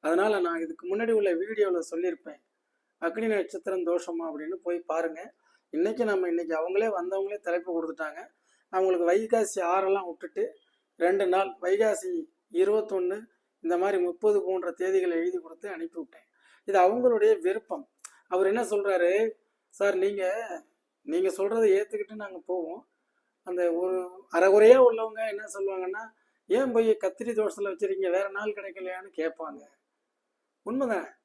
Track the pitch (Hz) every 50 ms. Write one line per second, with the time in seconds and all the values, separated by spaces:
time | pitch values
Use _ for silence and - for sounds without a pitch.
0 | - - 330 359 - 440 427 392 349 - 339 330 - 160 - - - - - 208
1 | 233 226 233 220 202 196 175 165 185 208 220 208 208 190 180 175 160 - 165 165
2 | 175 185 165 - _ - - - _ _ _ _ _ _ _ _ _ _ _ _
3 | - 170 165 214 226 226 214 202 175 - - 180 170 - 190 185 175 165 175 175
4 | 170 - 170 165 165 160 151 147 151 156 190 175 _ 175 175 170 175 _ 156 165
5 | 170 165 156 160 185 226 _ _ _ _ _ _ _ _ - 151 170 208 220 254
6 | 233 214 202 190 185 175 165 170 170 160 160 156 160 180 190 202 220 226 208 185
7 | 175 185 190 190 196 196 208 208 _ 175 170 175 170 180 170 165 160 160 156 -
8 | 160 151 151 170 - - _ _ _ _ _ _ _ _ - 185 190 190 185 175
9 | 175 170 180 202 226 220 233 226 214 196 - 202 180 170 180 190 190 190 196 202
10 | 190 175 160 _ - 170 _ 202 208 240 - _ _ _ _ _ _ _ _ _
11 | 165 175 190 196 202 180 359 - 196 190 - - - 180 185 208 220 220 202 -
12 | 190 185 180 165 156 - _ _ _ _ - 170 190 196 208 214 214 214 196 190
13 | 180 180 190 214 226 _ _ _ _ _ _ _ _ 330 - - 185 196 202 190
14 | 175 175 175 - - 214 - 403 - - - - - 175 170 _ - 185 190 -
15 | 359 359 339 330 - 359 - 359 330 320 330 _ - 403 381 330 330 330 _ 339
16 | 302 - - - _ _ _ _ _ _ _ _ _ - 196 196 180 185 214 247
17 | 247 254 233 214 208 220 220 190 160 180 196 220 - _ 185 - 277 _ _ _
18 | _ - _ _ _ _ 185 180 175 190 202 233 240 190 208 202 202 202 190 180
19 | 175 175 185 208 226 220 - _ _ _ _ _ _ _ _ - 202 202 190 185
20 | 190 202 208 202 185 180 196 220 226 220 - 160 - _ _ _ _ _ _ _
21 | _ - 311 175 185 190 - - 196 202 226 226 226 208 190 196 208 - - 208
22 | 208 - 220 214 208 196 190 175 - - 180 185 165 160 170 220 262 _ _ _
23 | _ _ _ _ _ _ _ _ _ 180 180 180 175 175 170 170 180 185 185 185
24 | 180 180 180 - - _ - 170 180 190 196 208 214 220 254 262 254 240 226 226
25 | 226 220 214 214 226 220 202 202 214 214 - 202 196 196 190 185 185 185 190 208
26 | 226 226 _ _ _ _ _ _ _ _ 190 233 269 254 240 226 226 220 220 214
27 | - 190 185 - 233 233 233 214 214 208 - - 202 202 185 170 202 190 190 190
28 | 190 180 175 190 196 196 196 202 208 214 208 202 190 196 175 196 185 185 185 185
29 | 185 196 _ - 156 165 160 _ 160 156 143 139 - - _ _ _ _ _ _
30 | _ _ _ _ _ _ _ _ _ _ _ _ _ 196 233 269 277 240 220 185
31 | 156 - - _ _